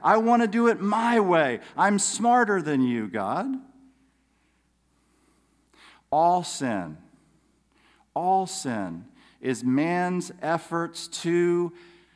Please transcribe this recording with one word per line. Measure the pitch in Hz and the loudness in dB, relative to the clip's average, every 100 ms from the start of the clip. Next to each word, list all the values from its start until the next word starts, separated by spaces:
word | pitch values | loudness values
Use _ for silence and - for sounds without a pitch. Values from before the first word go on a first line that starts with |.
I | 156 220 | 2 4
want | 226 240 | 4 4
to | 226 | 2
do | 226 233 | 2 2
it | 185 | 2
my | 196 214 233 240 | 0 0 2 2
way. | 196 170 143 113 - - | 4 4 2 -2 -6 0
I'm | 190 202 | 2 2
smarter | - - 233 247 220 196 | -2 -2 2 4 4 0
than | 151 139 | 0 0
you, | 127 120 107 | 0 0 -4
God." | 107 98 147 262 269 - _ _ _ _ _ _ _ _ _ _ _ _ _ _ _ _ _ _ _ _ _ - _ - | -4 -4 -4 -4 -8 -12 _ _ _ _ _ _ _ _ _ _ _ _ _ _ _ _ _ _ _ _ _ -20 _ -4
All | 147 170 180 | 2 2 2
sin, | 170 - 135 104 82 78 - _ _ _ _ _ _ _ _ _ _ | -2 -6 -4 -4 -6 -12 -20 _ _ _ _ _ _ _ _ _ _
all | - 180 190 185 | -4 0 0 0
sin | - 139 113 92 85 98 _ _ _ | -6 -6 -4 -6 -10 -16 _ _ _
is | 127 120 | -6 -2
man's | 123 131 160 180 180 180 - - | 0 0 0 0 -2 -2 -6 -8
efforts | 147 165 - 165 165 - - | -4 -4 -4 -6 -6 -8 -14
to | - 170 175 175 175 175 - - - _ | -8 -2 0 2 0 -2 -8 -20 -20 _